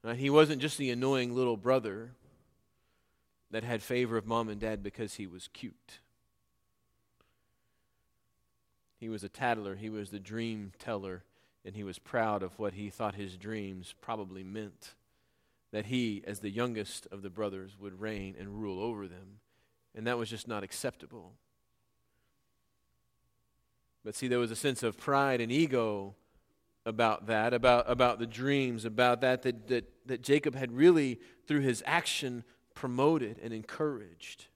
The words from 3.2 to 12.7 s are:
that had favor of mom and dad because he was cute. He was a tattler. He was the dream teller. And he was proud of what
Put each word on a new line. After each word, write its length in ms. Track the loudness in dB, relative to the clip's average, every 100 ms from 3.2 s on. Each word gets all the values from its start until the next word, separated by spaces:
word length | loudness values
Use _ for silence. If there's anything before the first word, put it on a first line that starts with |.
| _ _ _
that 120 | -6
had 180 | -2 -4
favor 360 | 0 0 2 0
of 100 | 0
mom 220 | -2 -2
and 100 | -4
dad 240 | -4 -4
because 300 | -6 -8 -10
he 120 | -8 -12
was 220 | -12 -16
cute. 460 | -12 -14 -14 -20 -20 _ _ _ _ _ _ _ _ _ _ _ _ _ _ _ _ _ _ _ _ _ _ _ _ _ _ _ _ _ _
He 80 | -8
was 160 | -6
a 60 | -8
tattler. 460 | -2 0 0 -4 -8
He 140 | -8
was 200 | -8 -8
the 100 | -12
dream 540 | -8 -6 -4 -6 -10 -10
teller. 440 | -6 -6 -6 -12 -14 _ _ _ -14
And 80 | -10
he 80 |
was 160 | -10 -10
proud 440 | -4 0 2 0
of 140 | -2 -4
what 160 | -6